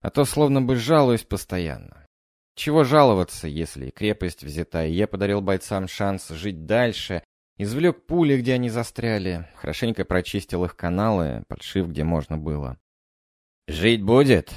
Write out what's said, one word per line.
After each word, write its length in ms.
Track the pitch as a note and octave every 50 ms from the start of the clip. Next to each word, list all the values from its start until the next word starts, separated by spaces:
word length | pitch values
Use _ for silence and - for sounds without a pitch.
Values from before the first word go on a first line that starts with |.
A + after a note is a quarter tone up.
А 80 | - G#2
то 160 | - - C#3+
словно 380 | C3 - - D3+ C#3+ C#3 C3+ B2+
бы 140 | A#2+ C3
жалуюсь 460 | B2 A2 B2 E3 D#3 C#3+ B2+ A#2+ A2 -
постоянно. 840 | _ - G2 - _ - F#2 F2 D#2+ C2+ G#1 G1+ G1+ - - - _ _ _ _ _ _ _ _ _ _
Чего 300 | - - D3+ D3 D#3+ D3
жаловаться, 640 | A#2+ C#3+ D3+ C#3+ C3 G#2+ F#2 F2+ - - - - D#2+
если 420 | D2 D#2 E2 D#2 - C#2 C2 C2
крепость 540 | - - G2+ G#2 G#2 - F#2 F2+ E2+ _ -
взята, 400 | C#2 D2 D#2+ E2+ _ - E2 D#2+
и 80 | D#2+ E2
я 140 | F2+ G#2
подарил 340 | - - F#2+ G2+ G2 G2+ G2+
бойцам 480 | G2 F#2+ G2 F#2 - - G#2 G2 F#2+ F2+
шанс 400 | - - G#2 G2 G2 F#2 - -
жить 380 | D#2+ D#2+ E2+ G#2 F#2+ D#2 D#2+
дальше, 560 | D#2 G#2+ A#2 B2 A#2+ G2+ - - - G2 E2+ - _ _ _ _ _ _
извлёк 500 | _ G2+ G2+ A2+ C#3 E3 F3 - - _
пули, 320 | _ D#3+ F3 E3+ D3 C#3 C3
где 160 | A#2+ C3 B2+
они 140 | B2 B2 A#2+
застряли, 800 | A2 A#2+ A#2+ - - - A#2 A#2 A2 G#2 F#2 F#2 F2+ E2 E2+ - _
хорошенько 480 | - - C#2+ D#2 - - A#2 A2+ - F#2+
прочистил 600 | - F#2 F#2 F2 - - G2+ - _ - F2 F2+
их 120 | F2 -
каналы, 680 | - - F2 F2+ F#2 G#2 A2+ G#2+ F#2+ E2+ D2 B1 A1 - _
подшив, 400 | - - - - - G2 F#2 E2+
где 160 | D#2 C#2 D2+
можно 320 | D#2+ E2 D#2 D2 _ D#2+
было. 420 | D#2 D2+ D#2 D2+ D2 C#2+ B1+ B1+ _ _ _ _ _ _ _ _ _ _ _ _ _ _ _ _ _ _ -
«Жить 340 | D#2+ D#2+ F2 A2+ A#2 A2+ G2
будет!» 500 | G2 A#2 C3 C#3+ C3+ A#2+ F2 D2 - -